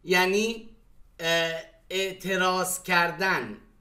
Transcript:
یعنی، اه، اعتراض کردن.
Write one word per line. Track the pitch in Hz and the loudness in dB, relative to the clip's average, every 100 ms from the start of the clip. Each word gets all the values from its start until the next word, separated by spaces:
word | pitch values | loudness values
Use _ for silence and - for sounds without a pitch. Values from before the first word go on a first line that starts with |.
یعنی، | 156 185 185 202 220 226 - - _ - - - | 2 2 4 2 0 -4 -12 -20 _ -20 -20 -6
اه، | 165 165 165 160 - - _ | 0 2 0 -4 -12 -20 _
اعتراض | 185 190 185 180 190 185 185 175 - | -4 -4 -4 -4 0 2 2 -2 -4
کردن. | - 175 170 160 190 165 113 104 - _ | 0 2 2 0 0 0 -4 -12 -18 _